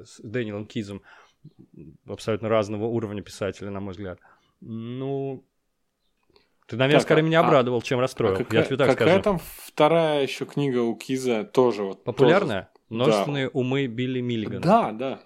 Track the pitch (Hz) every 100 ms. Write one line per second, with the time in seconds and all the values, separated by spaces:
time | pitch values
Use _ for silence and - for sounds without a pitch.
0 | - - 110 123 107 104 107 117 101 98
1 | - - _ _ - _ - - 76 -
2 | - 101 - 107 110 110 101 107 113 117
3 | 107 104 - - 98 - 101 98 98 92
4 | 95 87 _ _ _ _ - 113 117 127
5 | 135 139 139 135 _ _ _ _ _ _
6 | _ _ _ _ _ _ - 113 131 143
7 | - 156 160 160 - 143 123 120 - 123
8 | 127 - 113 95 - 113 139 139 135 123
9 | 123 190 208 175 - - - - 151 170
10 | 156 147 131 - 135 143 143 123 117 104
11 | - 131 127 110 101 - 123 104 98 95
12 | - 117 127 196 165 95 95 _ _ 113
13 | 131 107 147 143 131 135 127 139 135 113
14 | 127 127 123 117 101 98 165 226 143 107
15 | 131 110